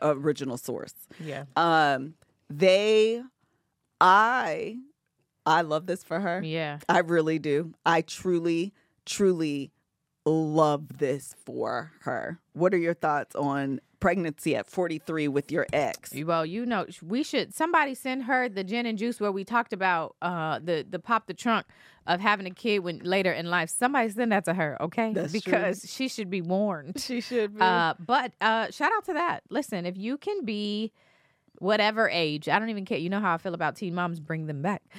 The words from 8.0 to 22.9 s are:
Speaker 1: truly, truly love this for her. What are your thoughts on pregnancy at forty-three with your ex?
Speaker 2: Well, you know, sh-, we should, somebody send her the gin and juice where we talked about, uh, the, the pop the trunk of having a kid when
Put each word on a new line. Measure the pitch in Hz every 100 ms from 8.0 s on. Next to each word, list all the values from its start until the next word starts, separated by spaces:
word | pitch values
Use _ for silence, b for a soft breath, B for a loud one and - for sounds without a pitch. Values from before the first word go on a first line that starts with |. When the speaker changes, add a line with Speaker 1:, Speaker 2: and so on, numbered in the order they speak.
Speaker 1:
truly, | 165 - 185 170 170 165 196 _ _ _ -
truly | - 190 170 156 143 131 _ _ _ _ _ 147
love | 160 156 156 151 143 127 -
this | 139 139 - -
for | - 123 113 120 156 _
her. | - 127 - 170 _
What | 143 180
are | 185
your | 170
thoughts | 170 156 147 - -
on | 143 139 139 131 _ -
pregnancy | 185 185 165 - 165
at | 120 -
forty-three | - 175 156 - 160 147
with | 139 -
your | 151 -
ex? | 147 127 - -
Speaker 2:
Well, | 135 160 165
you | 160 208 240
know, | 208 -
sh-, | -
we | 165 240
should, | 302 269 -
somebody | - 330 339 285
send | 262 262 262
her | 240 254 247
the | 196
gin | 185 233 233
and | 214
juice | 233 -
where | 208
we | 196
talked | 196 233 226
about, | 185 190 170 156 -
uh, | 175 175 156 127
the, | 165 160 -
the | 180
pop | - 220 -
the |
trunk | 175 240 214 - b b b -
of | 175
having | 208 190 185
a |
kid | 180 233 208
when | 175